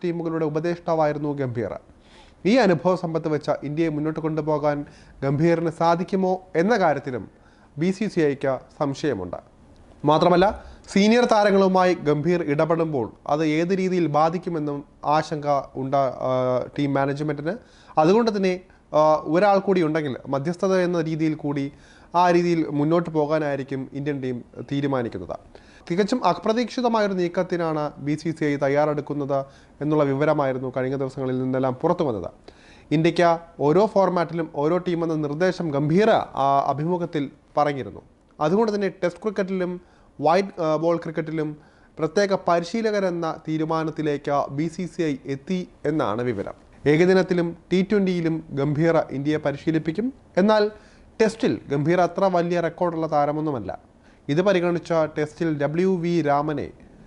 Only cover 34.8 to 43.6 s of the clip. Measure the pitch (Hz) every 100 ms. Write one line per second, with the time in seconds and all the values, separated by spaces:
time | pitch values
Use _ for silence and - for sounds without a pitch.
34.8 | 180 165 165 156 147 147 185 175 175 139
35.8 | 147 175 220 170 - - 139 139 - 135
36.8 | 160 180 165 160 135 - _ 151 147 139
37.8 | 101 90 - _ _ - 151 196 226 208
38.8 | 196 - - - 220 196 190 190 180 180
39.8 | - _ _ - 143 180 196 - 160 156
40.8 | 165 170 165 160 156 160 151 147 - _
41.8 | _ - 156 208 202 190 185 175 170 226
42.8 | 226 208 190 175 165 147 - 156